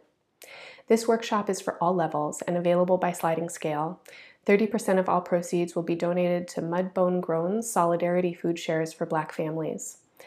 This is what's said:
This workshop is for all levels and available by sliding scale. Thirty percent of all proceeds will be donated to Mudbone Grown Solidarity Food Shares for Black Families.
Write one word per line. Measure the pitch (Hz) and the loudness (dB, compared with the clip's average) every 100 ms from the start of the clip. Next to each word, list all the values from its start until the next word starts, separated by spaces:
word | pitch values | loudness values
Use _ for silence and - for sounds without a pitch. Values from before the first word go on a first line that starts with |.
| _ _ _ _ - - - - - | _ _ _ _ -20 -20 -20 -6 2
This | 226 226 | 2 4
workshop | 226 - 214 208 | 0 0 -2 -2
is | 190 | -4
for | - - | -4 0
all | 170 | 2
levels | 185 160 151 151 - | 2 0 0 -4 -4
and | - 175 | -4 0
available | 175 175 180 185 | 2 4 4 4
by | 180 | 2
sliding | 180 165 165 170 | 0 -2 0 -4
scale. | - 160 147 160 180 - - - _ | -4 -4 -2 -4 -6 -16 -20 -20 _
Thirty | - 202 214 | 2 4 4
percent | 220 208 190 | 0 2 2
of | 185 | 2
all | 180 | 0
proceeds | 180 180 175 175 170 | 2 -2 0 -2 0
will | 175 | -2
be | 170 | -2
donated | 170 175 175 180 175 175 | -2 0 2 2 0 -2
to | - | -6
Mudbone | 165 180 185 190 180 180 | -2 -2 -2 2 2 2
Grown | 180 165 175 214 | 0 0 0 -2
Solidarity | 220 190 170 170 175 175 180 | -2 2 2 2 2 2 0
Food | 170 170 170 | 0 -2 -2
Shares | - 160 160 | -2 -2 -2
for | - 165 | -4 -4
Black | 160 151 | -2 -4
Families. | - 160 160 156 - - - _ - | -4 -4 -4 -6 -6 -10 -16 _ -20